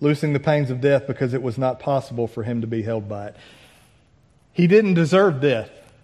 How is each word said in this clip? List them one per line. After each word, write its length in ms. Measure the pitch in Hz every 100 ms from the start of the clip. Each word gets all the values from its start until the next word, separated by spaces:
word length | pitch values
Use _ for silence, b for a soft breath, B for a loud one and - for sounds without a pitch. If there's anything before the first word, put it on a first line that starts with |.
loosing 340 | 147 147 156
the 60 | 143
pains 300 | 147 151 139
of 120 | 127
death, 240 | 139 139 -
because 260 | 120 131
it 100 | 127
was 140 | 127 113
not 240 | 131 123
possible 460 | - 135 - 120 113
for 160 | -
him 180 | 110 120
to 60 | 113
be 160 | 117
held 260 | 107 113 101
by 200 | 104 104
it." 80 | - b b b b b b b _ _ _ _
He 140 | - 175
didn't 280 | 208 208
deserve 460 | 175 160 185 196 139
death. 300 | 143 117 104 - - _